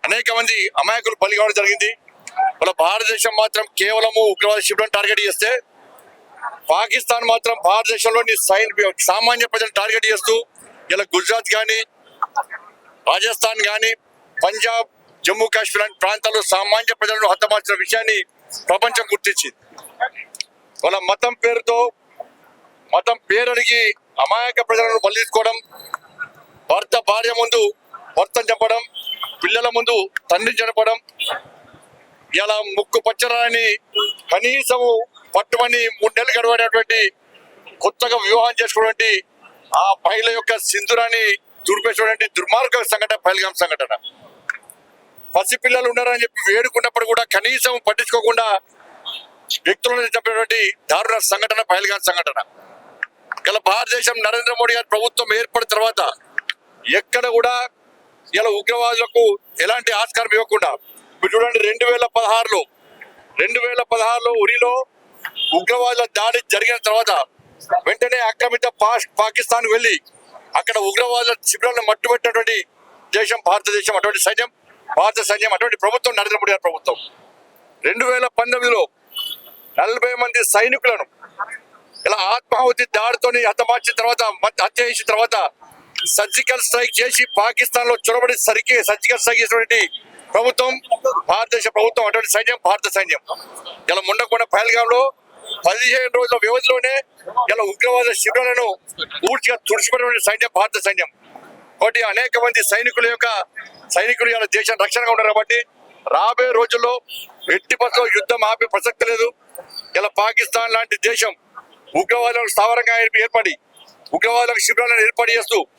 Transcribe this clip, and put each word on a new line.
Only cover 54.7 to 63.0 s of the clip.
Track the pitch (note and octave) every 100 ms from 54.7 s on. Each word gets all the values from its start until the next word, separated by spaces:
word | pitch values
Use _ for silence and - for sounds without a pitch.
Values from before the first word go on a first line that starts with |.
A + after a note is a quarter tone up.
గారి | A#3 A#3
ప్రభుత్వం | G#3+ A#3 - A3+ G#3+
ఏర్పడిన | A#3 A#3 A3+
తర్వాత | G#3+ A3+ A3 D3 - _ - - - _ _ A#2 E3+
ఎక్కడ | - A#3+ B3
కూడా | A#3 A#3+ B3 B3 _ _ _ _ _ -
ఇలా | F#3 A3
ఉగ్రవాదులకు | G#3 G3+ A#3+ A#3+ A#3 A#3 A#3+ A3+ G3+ _ -
ఎలాంటి | F3 A#3+ A#3
ఆస్కారం | G#3 A#3 - A3
ఇవ్వకుండా, | G#3+ A3 G#3+ D#3+ B2+ _ - - -
మీరు | G3 G#3+
చూడండి, | A#3+ A3+
రెండు | G#3 A3+
వేల | A#3+ A#3+ A#3+ A#3
పదహారులో, | A3 A3+ A#3 G3+ - _ _ -